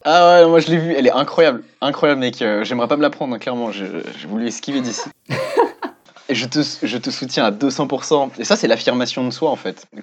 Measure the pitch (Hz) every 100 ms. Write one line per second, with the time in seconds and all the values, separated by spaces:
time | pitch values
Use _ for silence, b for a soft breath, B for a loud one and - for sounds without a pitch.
0 | 143 170 175 175 165 165 160 170 165 139
1 | 123 123 143 - 160 120 - _ 135 143
2 | 151 143 127 123 117 104 107 123 120 147
3 | 147 - 143 117 - 123 117 101 95 85
4 | - - 76 104 117 110 - 139 123 107
5 | - - _ - 523 - - - - -
6 | _ - - 117 127 147 143 - - 120
7 | 131 - 127 - 113 104 139 131 139 131
8 | - 151 135 - 113 214 - - - 123
9 | 123 - 127 127 160 117 95 92 - 107